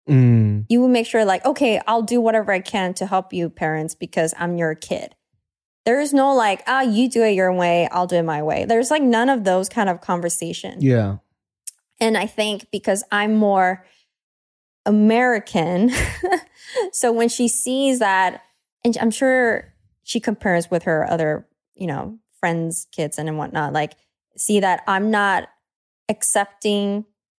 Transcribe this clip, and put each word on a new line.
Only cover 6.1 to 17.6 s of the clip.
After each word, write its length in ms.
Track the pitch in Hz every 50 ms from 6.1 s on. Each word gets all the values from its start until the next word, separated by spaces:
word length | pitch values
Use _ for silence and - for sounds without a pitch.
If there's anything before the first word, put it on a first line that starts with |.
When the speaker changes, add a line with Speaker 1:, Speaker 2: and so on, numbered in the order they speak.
| 285
Speaker 2:
no, 220 | 277 269 277 277
like, 280 | 254 226 208 190 185 -
"Ah, 160 | - 254 269 262
you 260 | 240 208 214 254 247
do 140 | - 226 226
it 80 | 220 202
your 200 | 185 190 185 185
way, 360 | 180 175 175 170 175 170 -
I'll 160 | - 180 180
do 100 | 180 180
it 60 | 170 165
my 180 | 165 156 147 151
way." 220 | 156 - - -
There's, 260 | 202 233 226 254 247
like, 120 | 302 311 285
none 260 | 247 233 226 240 269
of 160 | 269 240 202
those 240 | 190 185 185 190 -
kind 200 | - 240 208 196
of 120 | 175 170
conversations. 840 | - - 180 175 170 170 - - 170 165 180 - - - - - 147
Speaker 1:
Yeah. 320 | 131 123 117 107 98 101 - _ _ _ _ _ _ _ _ - - - _ _ _ _ -
Speaker 2:
And 180 | 226 226 220 196
I 80 | 202
think 400 | 214 - - 214 214 208 196 - - -
because 320 | 196 - 226 196 202 - - 208
I'm 240 | 208 208 214 214
more 500 | 214 208 202 196 190 185 180 190 185 - _ _ _ _ _ _ _ _ _ _ _ _ _ _ _ _ _ _ _ -
American, 1080 | 208 208 214 208 214 220 233 254 254 240 208 - - - 180 160 170 180 180 214 247 254 - - - - - - 359 381 339 -
<laughs> 500 | _ _ _ - - - 508 415 381 -
so 200 | - - 240 226
when 160 | 226 233 240
she 180 | - - 247
sees 540 | 226 - -